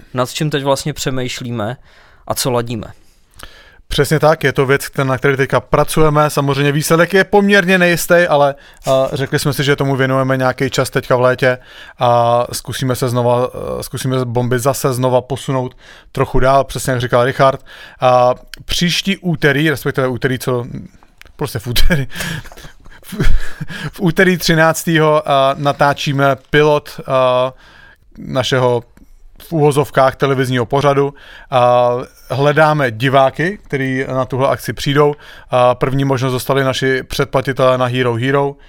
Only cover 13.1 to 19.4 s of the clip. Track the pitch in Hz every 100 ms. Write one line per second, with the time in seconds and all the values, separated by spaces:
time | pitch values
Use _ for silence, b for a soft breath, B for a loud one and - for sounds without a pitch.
13.1 | 123 120 123 127 - - 123 - - 131
14.1 | 131 123 117 143 127 139 127 139 123 127
15.1 | 123 127 135 - 131 127 - B B B
16.1 | - 131 123 127 139 135 123 - 127 123
17.1 | 123 123 131 135 135 - B B B 127
18.1 | 123 123 123 - - - - 175 - 196
19.1 | 190 180 156